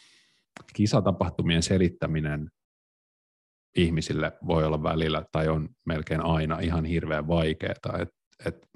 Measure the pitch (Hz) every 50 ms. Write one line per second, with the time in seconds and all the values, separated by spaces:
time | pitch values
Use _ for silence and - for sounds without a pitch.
0 | - _ _ _ _ _ _ _ _ _ - - - - - - 104 104 - 113
1 | 90 101 87 - 95 87 - - 90 87 85 85 85 - 98 90 90 85 - -
2 | 80 80 80 78 76 76 76 76 76 - _ _ _ _ _ _ _ _ _ _
3 | _ _ _ _ _ _ _ _ _ _ _ _ _ _ - 92 87 82 82 80
4 | 80 - 80 80 76 76 - - - 85 85 80 78 78 78 76 78 82 82 82
5 | 82 78 78 76 - - - 80 78 80 80 78 76 - - _ - - 80 78
6 | 76 - 82 80 82 82 82 80 78 78 80 82 92 82 82 82 78 80 85 82
7 | 78 78 78 76 76 78 85 85 80 80 80 - - - - - - - - 85
8 | 90 - _ _ _ _ _ - - - - - _ _ -